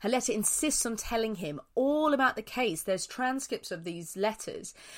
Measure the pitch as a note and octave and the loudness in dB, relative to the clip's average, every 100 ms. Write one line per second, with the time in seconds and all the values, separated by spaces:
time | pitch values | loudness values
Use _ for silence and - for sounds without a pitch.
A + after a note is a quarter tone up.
0 | - B3+ B3 G#3+ G#3 - D4+ - A#3+ A3 | 0 2 2 2 2 2 2 2 0 -2
1 | - A#3 A3 G3 E3 D3 - - C4 D4+ | -2 0 0 -2 -6 -6 -4 2 4 4
2 | D#4 C#4 C4 - G#3+ B3 A#3+ D#3+ - F#3+ | 4 6 4 2 -4 0 0 0 -2 -2
3 | - - B3+ C4 - A#3 - F3 E3+ E3+ | -2 -2 -2 -2 -4 -6 -6 -8 -6 -8
4 | E3 F#3+ G#3+ G#3 - - - - - | -8 -2 -2 -2 -8 -10 -12 -16 -18